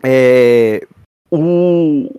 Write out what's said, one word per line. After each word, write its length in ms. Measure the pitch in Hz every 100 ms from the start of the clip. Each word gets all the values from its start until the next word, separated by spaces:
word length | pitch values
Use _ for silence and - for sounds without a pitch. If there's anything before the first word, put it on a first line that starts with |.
É, 800 | 131 131 127 127 120 120 113 107 - _ _ _ _
o, 800 | 170 165 175 180 175 160 147 -